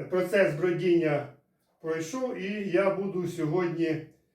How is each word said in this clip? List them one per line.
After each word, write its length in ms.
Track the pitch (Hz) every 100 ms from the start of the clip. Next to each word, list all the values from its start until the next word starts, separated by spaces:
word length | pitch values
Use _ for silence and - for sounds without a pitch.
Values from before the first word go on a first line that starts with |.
| -
процес 460 | 180 180 202 151 147
бродіння 800 | 180 165 185 170 156 143 - - _ _ _ _
пройшов, 580 | 160 160 160 262 254 180
і 320 | 190 208 185
я 260 | 175 196 185
буду 320 | 196 175 170
сьогодні 800 | 165 151 180 170 156 160 151 - _ _